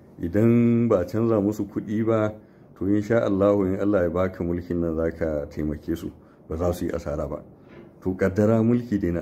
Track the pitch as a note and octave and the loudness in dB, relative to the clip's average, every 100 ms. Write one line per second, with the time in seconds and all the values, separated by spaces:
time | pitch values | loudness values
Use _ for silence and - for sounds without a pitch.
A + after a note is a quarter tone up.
0 | - - F2 G2+ A2+ A#2+ A#2 A#2 A#2 G2 | -20 -8 -2 2 4 6 4 2 2 2
1 | F2 G#2+ A2+ A2 G2 G#2+ G2 G#2+ - A2 | 0 -2 2 2 2 -2 -6 -6 -4 -2
2 | A2 A2 G#2+ - - - - - F#2 G#2 | 0 0 0 -4 -18 -20 -20 -6 0 0
3 | G#2 A2+ A#2 G2 G2+ G2+ F#2 G2 G2+ G2+ | 2 0 2 4 4 4 2 0 0 2
4 | F2 E2+ F#2 - E2+ F2 E2+ F2 E2+ D#2+ | 2 0 -2 -2 -4 -4 -4 -2 -2 -2
5 | E2 E2 E2 D2+ C#2+ - D2+ D2+ - E2+ | -4 -2 -4 -4 -6 -6 -6 -6 -6 -6
6 | - - - - - D#2+ F2+ E2+ E2+ D#2+ | -8 -14 -20 -20 -12 -2 -2 -2 -4 -6
7 | D2+ D2+ C#2+ D2 - - - - - - | -6 -6 -6 -8 -14 -20 -20 -20 -20 -8
8 | F#2 F#2 F#2+ F#2 G#2+ A2+ A2+ A#2+ A#2+ G2+ | -6 -2 0 2 2 4 4 0 0 -2
9 | F2 E2+ | 0 -2